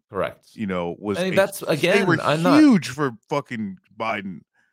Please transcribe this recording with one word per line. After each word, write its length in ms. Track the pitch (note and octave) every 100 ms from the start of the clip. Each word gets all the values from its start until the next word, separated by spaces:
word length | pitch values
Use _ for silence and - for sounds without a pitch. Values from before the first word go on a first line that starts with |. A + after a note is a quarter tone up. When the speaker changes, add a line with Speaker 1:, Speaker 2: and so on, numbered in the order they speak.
| _
Speaker 1:
Correct. 400 | G2+ D2+ - _
Speaker 2:
you 140 | - G#2
know, 280 | F2+ F2 -
was 200 | G2+ G2+
Speaker 1:
I 40 | F#3
mean, 80 |
Speaker 2:
a 20 | D3
Speaker 1:
that's, 240 | G3 -
Speaker 2:
hu-, 60 | - D#3 E3+
they 120 | G3+
were 120 | F#3+ E3
Speaker 1:
again, 40 |
I'm 240 | G#2 D3+
not 220 | F3 D4 D4+
Speaker 2:
huge 240 | G#3 C3+
for 240 | B2+ C#3+ A2+ -
fucking 480 | C#3+ - A#2+ G#2 F#2 _ G#2
Biden. 440 | A2+ G#2+ G2 E2+ - _ _